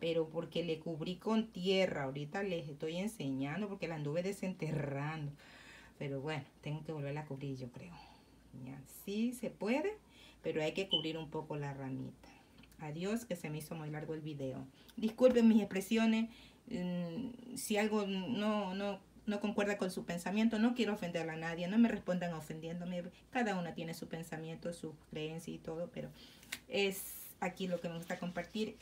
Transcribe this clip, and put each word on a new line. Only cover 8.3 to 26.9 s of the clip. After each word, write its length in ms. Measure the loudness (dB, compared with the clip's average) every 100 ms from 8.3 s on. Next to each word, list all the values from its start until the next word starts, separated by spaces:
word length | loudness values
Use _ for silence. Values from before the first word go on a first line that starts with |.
| -20 -18 -14
Ya, 160 | -12 -12 -12 -12
sí 300 | -4 0 0
se 160 | 0 -6
puede, 480 | -2 2 2 2 -4 -10 -20 -20 -8
pero 200 | -2 0
hay 100 | 0
que 160 | 0 2
cubrir 280 | 2 0 -4
un 140 | -4
poco 260 | -4 -4 -4
la 160 | -4
ramita. 540 | -4 -6 -4 -6 -10 -20 -20 -20 -20 -20 -10
Adiós, 440 | -8 -4 0 -2
que 120 | -2 -6
se 140 | -4
me 80 | -6
hizo 180 | -6 -8
muy 140 | -6
largo 240 | -6 -4
el 60 | -6
video. 460 | -6 -4 -4 -4 -10 -14 -18 -2
Disculpen 500 | -2 8 8 10 10
mis 140 | 10
expresiones, 680 | 8 0 2 4 6 4 2 -4 -20 -20 -8
mm, 840 | -4 -2 0 -2 -4 -6 -8 -10 -8
si 200 | -2 2
algo 280 | 4 2 2
no, 680 | 0 0 0 2 2 0
no, 260 | -2 -2 -4 -8 -10 -2
no 120 | 0
concuerda 360 | 0 2 2 2
con 140 | 0
su 140 | -2
pensamiento, 540 | -4 -4 0 4 4 6
no 160 | 4
quiero 200 | 4 2
ofender 340 | 2 0 0 -2
a 80 | -2
nadie, 320 | -4 -2 2
no 100 | 8
me 100 | 8
respondan 440 | 6 2 2 2
ofendiéndome. 720 | -2 -6 -8 -6 -4 -4 -4 -6 -10 -6
Cada 280 | 0 2 2
una 160 | -2
tiene 200 | -4 -6
su 140 | -6 -8
pensamiento, 640 | -8 -6 -6 -6 -6 -6
su 220 | -6 -8 -10 -10
creencia 420 | -6 -4 -6 -8
y 60 | -8
todo, 320 | -6 -6 -6
pero 180 | -6 -10 -10 -20 -20 -10 -10 -2
es 600 | 2 2